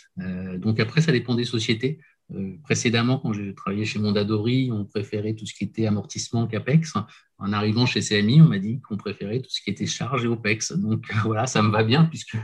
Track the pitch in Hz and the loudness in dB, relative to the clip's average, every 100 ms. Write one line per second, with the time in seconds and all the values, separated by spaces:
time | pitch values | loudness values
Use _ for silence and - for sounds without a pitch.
0 | - - 92 92 92 92 104 110 110 160 | -16 -10 -8 -6 -6 -4 0 0 2 2
1 | 160 123 - 120 120 117 110 110 131 156 | 2 2 2 -2 0 -2 -2 0 -2 -4
2 | _ _ - 95 95 92 - 113 120 117 | _ _ -14 -10 -8 -8 -4 0 0 2
3 | 120 127 120 104 101 95 98 101 107 104 | 2 0 0 -4 -6 -8 -6 -4 -2 -2
4 | 104 101 104 107 113 131 127 107 101 107 | 0 2 2 0 2 0 0 -2 -4 -6
5 | 98 107 107 110 110 - 101 - 110 104 | -6 -4 -4 -6 -8 -8 -6 -2 0 0
6 | - - - 117 113 107 117 160 165 101 | -4 -10 -4 -2 -2 -4 2 2 2 -4
7 | 101 - _ - 98 104 107 110 123 110 | -6 -12 _ -10 -4 0 0 2 2 0
8 | - 104 104 147 156 101 104 123 - 101 | 0 2 6 8 8 6 -2 -6 -6 -8
9 | 101 - 101 123 - - - - 107 - | -8 -8 -4 -6 -6 -8 -6 -6 -4 -4
10 | 117 131 117 113 107 110 - 90 104 110 | -4 -2 -2 -2 -2 -2 -2 -2 0 -2
11 | - 107 110 110 127 113 104 107 113 143 | -2 -2 0 0 0 2 4 4 4 4
12 | 160 113 - 113 | 4 2 -8 -4